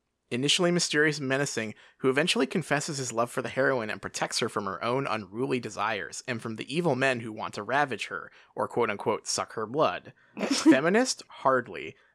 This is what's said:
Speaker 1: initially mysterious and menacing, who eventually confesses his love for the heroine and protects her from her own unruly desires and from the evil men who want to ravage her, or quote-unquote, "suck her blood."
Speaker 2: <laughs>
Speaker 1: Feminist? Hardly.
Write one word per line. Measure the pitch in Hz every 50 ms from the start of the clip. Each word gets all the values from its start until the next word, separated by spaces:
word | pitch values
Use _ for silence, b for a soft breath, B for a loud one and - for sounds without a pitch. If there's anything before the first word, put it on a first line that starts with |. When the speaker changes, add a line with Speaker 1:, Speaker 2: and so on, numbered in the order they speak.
| _ _ _ _ _ -
Speaker 1:
initially | 120 120 135 143 - - 175 175
mysterious | 175 175 - - - 147 151 156 147 151
and | 139 131
menacing, | 135 139 143 139 - 117 110 107 107 b b b b b
who | - 131
eventually | 131 143 160 180 - 226 269 -
confesses | - 185 147 - 143 147 - - 143 135
his | 131 113 113
love | 113 120 123
for | - 131
the | 117 -
heroine | - 131 135 139 135 123 110 107
and | 98 95
protects | - 95 - - 165 160 - -
her | 127 110
from | - 110 101
her | 98 92 - -
own | 117 123 135 139 -
unruly | 107 110 101 87 98 113 131 139 135 123
desires | 113 110 95 98 101 110 113 98 85 62 - - - -
and | 123 110
from | 110 117 113
the | 113 - - 139
evil | 170 175 165 127
men | 127 135 135 127 117
who | 117 113
want | 107 107 95 95 -
to | 110 104
ravage | 104 127 143 147 135 117 98 - -
her, | 98 80 - - b b b b b
or | - 110 -
quote-unquote, | - 123 117 110 101 98 - 117 - - - -
"suck | - - 95 - -
her | 113 110
blood." | 104 123 156 147 101 90 73 - 107 - b b b b
Speaker 2:
<laughs> | - 208 -
Speaker 1:
Feminist? | 277 - - 311 277 131 151 170 196 226 262 254 - - - _
Hardly. | - - - 135 131 127 117 107 87 71 69 90 - b b b b